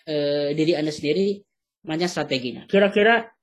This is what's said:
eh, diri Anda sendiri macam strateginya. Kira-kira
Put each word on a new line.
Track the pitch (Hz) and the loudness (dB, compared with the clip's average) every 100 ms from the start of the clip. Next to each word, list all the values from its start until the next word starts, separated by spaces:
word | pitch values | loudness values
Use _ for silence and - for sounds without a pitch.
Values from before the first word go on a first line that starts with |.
| - | -6
eh, | 151 143 147 143 151 | -2 0 0 -2 0
diri | 156 151 | 0 0
Anda | 156 | -2
sendiri | 151 147 175 196 202 _ _ _ _ | -4 -2 0 0 -4 _ _ _ _
macam | - 160 180 | -8 -4 -2
strateginya. | 170 147 131 123 117 | -2 -2 -4 -4 -10
Kira-kira | - 196 202 202 208 226 - _ | 0 2 4 4 4 4 0 _